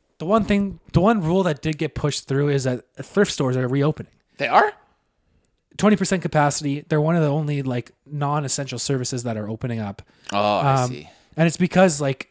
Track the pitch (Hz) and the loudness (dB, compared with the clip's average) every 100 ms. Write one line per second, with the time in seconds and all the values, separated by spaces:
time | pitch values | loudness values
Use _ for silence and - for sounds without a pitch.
0 | _ - 160 220 208 202 202 170 _ 170 | _ -8 0 2 2 0 0 -6 _ 2
1 | 190 226 156 185 180 147 156 147 156 - | 4 4 2 2 0 -2 -4 -4 -6 -4
2 | 147 - - 139 143 139 127 127 - - | -4 -4 -2 0 0 0 0 -4 -8 -16
3 | - - 202 - 135 127 127 139 143 147 | -4 0 0 0 0 0 0 0 0 -2
4 | 98 _ _ - 131 - 427 - _ _ | -10 _ _ -6 2 4 4 0 _ _
5 | _ _ _ _ _ _ _ - 202 214 | _ _ _ _ _ _ _ 0 2 2
6 | 190 185 151 156 147 - 147 143 - 151 | 2 -2 -2 0 2 0 -4 -6 -2 0
7 | 156 170 151 147 147 143 131 123 - _ | 0 2 0 0 -2 -4 -4 -6 -8 _
8 | - 147 143 147 139 - 135 123 - 135 | -12 -6 -2 -2 -2 -6 -6 -6 -2 -2
9 | 127 127 120 110 104 110 127 113 104 98 | -2 -4 -4 -6 -6 -8 -6 -6 -6 -10
10 | - _ - 101 104 98 143 135 127 127 | -18 _ -6 0 2 2 2 2 0 -4
11 | 76 - _ - 165 156 180 180 185 147 | -14 -20 _ 0 0 2 0 4 4 4
12 | 139 135 - | -2 -4 -10